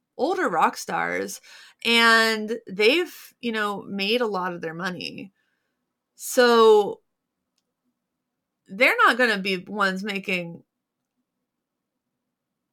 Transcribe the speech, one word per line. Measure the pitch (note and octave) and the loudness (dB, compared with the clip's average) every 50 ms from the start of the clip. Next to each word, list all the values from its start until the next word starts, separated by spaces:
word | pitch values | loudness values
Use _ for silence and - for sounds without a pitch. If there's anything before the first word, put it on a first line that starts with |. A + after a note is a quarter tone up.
| _ _ _ | _ _ _
older | - B3 E4 G4 F4+ D#4+ A3 | -4 -2 -2 -2 -2 -2 -2
rock | E3+ D#3 G3 B3 - | 0 0 0 0 -2
stars, | - - - E3+ E3+ E3+ - F3+ F#3 G3 G3+ - - - - - - - - _ _ - | -6 -10 -8 -6 -4 -4 -4 -4 -6 -6 -8 -10 -14 -20 -20 -20 -20 -20 -20 _ _ -4
and | A#3 A#3 A#3 A#3 A3+ A3+ A3+ A3+ A3+ A3 G#3+ G#3+ G#3+ A#3+ - - - | 0 2 4 4 4 4 4 2 0 -2 -4 -4 -6 -8 -8 -10 -8
they've, | F#3+ G3 G#3 A#3 D4 F4 F4 C#4 - - - - _ _ | -2 2 2 2 2 2 0 -4 -10 -16 -20 -20 _ _
you | B3 A#3 | -8 -6
know, | A3 A3 G#3 G#3 G3+ F#3+ | -4 -4 -4 -4 -6 -8
made | - - G3 G3 G3 G3+ A#3 B3 | -10 -10 -8 -4 -2 -2 0 0
a | A#3+ | -2
lot | G#3+ G3 F3+ F3+ F3+ F3 | -2 -4 -4 -6 -6 -8
of | E3+ | -8
their | E3 D#3+ | -10 -10
money. | D#3+ E3 F#3+ F#3 F3 C3+ F2 D2 F#2 - G3+ F#3+ _ _ _ _ _ _ _ _ _ _ _ _ _ _ _ _ _ | -10 -8 -8 -8 -8 -10 -12 -12 -14 -14 -16 -18 _ _ _ _ _ _ _ _ _ _ _ _ _ _ _ _ _
So | - - - - B3+ B3 A#3+ A#3 A3+ A3 A3 G#3+ G#3 G3+ F3 - - _ _ _ _ _ _ _ _ _ _ _ _ _ _ _ _ _ _ _ _ _ _ _ _ _ _ _ _ _ _ _ _ _ | -16 -14 -2 2 2 4 6 6 6 8 8 8 6 4 2 -4 -10 _ _ _ _ _ _ _ _ _ _ _ _ _ _ _ _ _ _ _ _ _ _ _ _ _ _ _ _ _ _ _ _ _
they're | - F#3+ G3+ C4 D#4+ A4+ B4 A4+ | -12 0 2 2 4 4 4 4
not | E4+ A#3+ A#3 | 4 4 4
gonna | B3+ A3+ G#3 G3 | 2 2 0 0
be | F#3 G3+ F#3+ F3+ | -2 -2 -4 -4
ones | F3+ - G3+ G#3+ G3 F#3+ F#3 F#3+ | -4 -6 -2 0 0 0 0 -2
making | G3+ G#3+ G3 G3 G3 G#3+ F#3 F3 E3+ E3+ E3 - _ _ _ _ _ _ _ _ _ _ _ _ _ _ _ _ _ _ _ _ _ _ _ _ _ _ _ _ _ _ _ _ _ _ _ _ _ _ _ _ _ _ | -6 -6 -6 -6 -6 -6 -6 -6 -6 -8 -14 -18 _ _ _ _ _ _ _ _ _ _ _ _ _ _ _ _ _ _ _ _ _ _ _ _ _ _ _ _ _ _ _ _ _ _ _ _ _ _ _ _ _ _